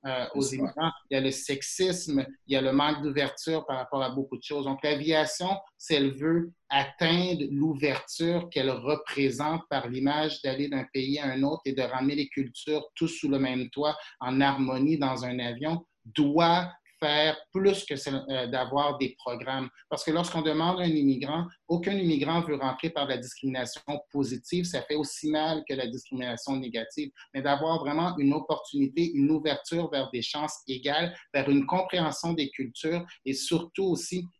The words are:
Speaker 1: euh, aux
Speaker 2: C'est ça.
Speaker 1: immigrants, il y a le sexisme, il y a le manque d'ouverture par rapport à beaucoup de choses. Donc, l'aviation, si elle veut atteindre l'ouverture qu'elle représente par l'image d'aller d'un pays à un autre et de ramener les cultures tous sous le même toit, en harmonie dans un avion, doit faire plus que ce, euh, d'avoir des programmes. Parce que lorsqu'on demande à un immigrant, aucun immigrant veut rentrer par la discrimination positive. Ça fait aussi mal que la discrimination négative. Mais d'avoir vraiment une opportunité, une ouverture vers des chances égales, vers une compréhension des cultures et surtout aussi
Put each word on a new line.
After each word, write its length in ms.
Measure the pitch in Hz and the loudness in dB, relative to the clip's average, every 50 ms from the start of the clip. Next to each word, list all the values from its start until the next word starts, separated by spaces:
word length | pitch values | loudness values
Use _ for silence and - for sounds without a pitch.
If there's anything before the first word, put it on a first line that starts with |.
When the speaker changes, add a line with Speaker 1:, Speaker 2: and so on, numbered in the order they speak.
| - | -6
Speaker 1:
euh, 200 | 135 131 127 123 - - | -6 -4 -4 -4 -4 -2
aux 80 | 139 135 | -2 -2
Speaker 2:
C'est 140 | 135 135 | -2 -2
ça. 60 | 135 139 | -2 -4
Speaker 1:
immigrants, 280 | 131 - - 160 165 - - _ _ | -4 -2 -2 -2 -2 -2 -6 _ _
il 40 | 135 | -2
y 20 | |
a 40 | 135 131 | 0 0
le 80 | 135 | 0
sexisme, 960 | 131 - - - 139 135 139 - - - 185 185 175 180 - 160 147 139 127 - - _ _ | -2 -2 -4 -4 -4 -4 -4 -8 -2 0 0 0 0 -2 -4 0 0 0 0 -2 -8 _ _
il 60 | - 135 | 0 2
y 40 | |
a 40 | 135 | 2
le 120 | 131 135 135 | 2 4 4
manque 300 | 139 147 151 156 147 143 | 4 4 4 2 0 -2
d'ouverture 640 | 151 135 147 139 135 - - - 160 160 160 156 | -2 0 0 0 0 -2 -6 -4 -2 -2 -2 -2
par 140 | - 135 131 | -2 -4 -4
rapport 240 | 127 - - 135 135 | -4 -4 -2 -2 -2
à 80 | 127 | 0
beaucoup 260 | 123 139 135 - 131 | -2 -2 -4 -4 -6
de 60 | 117 - | -10 -8
choses. 240 | - 151 147 139 | -6 -4 -4 -2
Donc, 180 | 139 135 135 - | -2 -4 -2 0
l'aviation, 640 | 147 147 139 147 156 160 156 156 - - - 180 185 196 196 - - _ _ | 0 0 2 2 2 4 4 2 2 -2 -4 -2 -2 -2 -2 -4 -14 _ _
si 160 | - - 165 | -2 0 2
elle 200 | 143 139 139 135 | 4 4 2 2
veut 380 | 131 143 160 165 170 170 170 - _ _ _ | 0 0 2 2 2 2 0 -8 _ _ _
atteindre 760 | 139 139 135 139 - - 175 165 170 175 180 185 180 151 143 135 | 0 0 0 0 -2 0 2 4 4 4 4 2 0 -2 -2 -2
l'ouverture 1000 | 139 139 147 160 151 135 143 147 131 - - - - - 165 170 175 175 175 175 | 0 0 2 2 2 2 2 0 0 0 -4 -8 -6 -2 0 2 2 0 -2 -2
qu'elle 200 | - 147 131 135 | -2 0 0 0
représente 920 | 131 117 113 135 151 147 - - - 143 139 135 123 117 143 151 160 165 - _ | 0 -2 0 0 0 0 -2 -8 -2 2 2 2 2 2 0 0 -2 -2 -4 _
par 180 | 147 135 120 120 | -4 -4 -2 -2
l'image 540 | 123 131 135 139 147 151 156 156 147 - - | -4 0 2 2 2 2 0 -2 -2 -4 -4
d'aller 260 | 139 127 135 143 139 | -4 -2 -2 -2 -2
d'un 160 | 143 135 127 - _ | -2 -4 -4 -4 _
pays 260 | 135 131 131 139 147 | -4 -2 0 -2 -2
à 80 | 147 139 | -2 -2
un 140 | 131 131 135 | 0 2 0
autre 200 | 143 156 160 _ | 0 0 -2 _
et 80 | 139 135 | -4 -2
de 80 | 131 | -2
ramener 360 | 127 120 127 127 135 139 143 | -2 -2 -2 0 0 0 0
les 120 | 143 147 139 | 0 -4 -4
cultures 580 | - 143 131 120 - - - - 151 151 151 - _ | -2 -4 -4 -4 -6 -12 -4 -2 -2 -2 -2 -6 _
tous 140 | - 165 160 | -2 -2 -2
sous 220 | - - - 147 | -2 -2 -2 0
le 80 | 139 135 | 2 2
même 320 | 135 127 127 127 127 117 | 2 0 0 -2 -4 -4
toit, 260 | - 139 147 151 151 151 - - - _ | -4 -2 -2 -2 -2 -2 -8 -18 -14 _
en 220 | 127 127 131 135 139 | -4 -2 2 4 4
harmonie 560 | 139 139 135 135 131 131 127 135 151 160 151 | 4 4 4 0 0 2 2 4 4 4 4
dans 260 | 139 131 131 120 123 | 2 0 0 0 -4
un 140 | 123 123 127 | -4 -4 -4
avion, 480 | 123 120 117 120 143 156 165 170 170 _ _ _ _ | -4 -4 -4 -4 -2 -2 -2 -2 -4 _ _ _ _
doit 680 | 113 110 - 151 143 143 160 170 170 170 175 180 175 - - _ _ _ _ | -8 0 2 4 4 6 6 6 6 6 4 2 0 -8 -14 _ _ _ _
faire 360 | - 147 147 151 151 156 156 156 - _ _ | 0 2 4 4 4 4 2 0 -6 _ _
plus 320 | 185 190 202 190 - - | 4 4 4 4 4 -2
que 120 | - 147 | -6 -6
ce, 120 | 135 - 143 | -6 -4 -2
euh, 380 | 139 131 131 135 135 131 123 | -4 -4 -4 -2 -2 -2 -2
d'avoir 500 | 117 120 131 127 120 131 143 143 147 139 139 | 0 0 -2 -2 0 2 2 2 2 2 0
des 160 | 139 123 - _ | -2 -2 -2 _
programmes. 500 | - 127 120 117 120 131 131 135 131 123 _ - - _ | -8 -8 -6 -6 -4 -4 -4 -4 -4 -6 _ -18 -8 _
Parce 140 | 151 143 - | -6 -4 -2
que 60 | - | 0
lorsqu'on 300 | 156 170 175 175 - 165 156 | 0 0 0 0 0 0 0
demande 380 | 156 151 156 160 175 185 180 | 2 2 2 2 2 2 2
à 40 | 180 | 2
un 40 | 170 | 2
immigrant, 560 | 160 151 143 139 135 123 123 135 151 165 175 175 - _ _ _ | 2 4 4 4 4 2 0 -2 -2 -2 -4 -4 -8 _ _ _
aucun 240 | 170 175 175 196 202 | -2 0 0 0 0
immigrant 480 | 196 190 170 160 143 143 147 165 170 165 | 2 2 2 2 2 2 2 2 0 0
veut 120 | 151 147 | 0 -2
rentrer 340 | 139 135 131 127 - - 160 | 0 0 -2 -2 -2 -4 -4
par 180 | - 151 143 | -2 -2 -2
la 120 | 131 131 120 | -2 -2 -4
discrimination 640 | 117 123 - - - 135 131 131 123 120 - - - - 147 147 - _ | -4 -10 -12 -6 -4 -4 -2 -2 -4 -6 -8 -12 -8 -8 -8 -8 -8 _
positive. 540 | _ 143 139 117 127 131 - - - 175 180 | _ -2 -2 -2 -2 -8 -6 -4 -2 -2 -2
Ça 160 | 175 180 180 | -2 -4 -6
fait 140 | - - 147 | -4 -2 -2
aussi 340 | 151 147 139 - - - 151 | -2 -2 -4 -6 -6 -2 0
mal 360 | 151 151 156 160 160 156 151 - | 0 0 0 0 -2 -2 -2 -4
que 60 | 139 | -4
la 120 | 131 127 | -4 -4
discrimination 720 | 117 120 127 - - 135 127 127 123 117 113 - - 135 | -4 -6 -8 -10 -8 -8 -6 -4 -4 -6 -6 -4 -4 -4
négative. 540 | 135 131 123 117 117 110 - - - 151 139 _ - - _ _ | -4 -4 -4 -4 -6 -6 -6 -6 -8 -8 -8 _ -16 -20 _ _
Mais 80 | 139 135 | -4 0
d'avoir 380 | 143 143 143 156 160 165 160 | 2 2 2 2 0 0 0
vraiment 360 | - 139 147 156 170 180 175 - | 0 0 0 0 0 0 0 4
une 140 | 143 139 147 | 4 4 4
opportunité, 800 | 156 151 - 156 - - - - 143 139 135 135 156 170 165 170 | 4 2 -2 -2 -2 -2 -6 0 0 0 2 2 2 0 2 2
une 180 | 139 139 143 156 | 2 4 4 4
ouverture 580 | 156 147 156 139 135 - - 165 170 170 156 | 4 2 0 0 0 -2 -4 -2 -2 -2 0
vers 180 | 147 139 131 131 - | 0 -2 -2 -2 -4
des 100 | 123 110 | -4 -4
chances 340 | - - 151 151 151 - - - | -4 -4 -4 -4 -4 -6 -8 -8
égales, 480 | - 131 127 127 143 143 156 170 175 175 - - _ - | -8 -8 -4 -2 0 0 0 0 -2 -4 -8 -18 _ 0
vers 160 | 139 135 143 | 0 2 4
une 160 | 139 139 135 | 4 4 4
compréhension 680 | 135 175 185 185 185 - 180 165 156 139 - - 170 170 | 4 2 2 2 2 2 2 2 2 0 -2 -2 -2 0
des 160 | 160 147 135 | 0 -2 -2
cultures 560 | - - 135 113 120 - - 160 165 175 175 - - - _ | -2 -6 -8 -8 -8 -4 -2 -2 -2 -2 -4 -6 -14 -10 _
et 80 | 135 135 | -4 -4
surtout 500 | 135 - - 170 160 170 - _ - 196 | -4 -2 0 0 0 0 -2 _ 0 2
aussi 400 | 190 175 139 - - - 180 180 175 _ | 2 2 0 -2 -4 -4 -6 -6 -6 _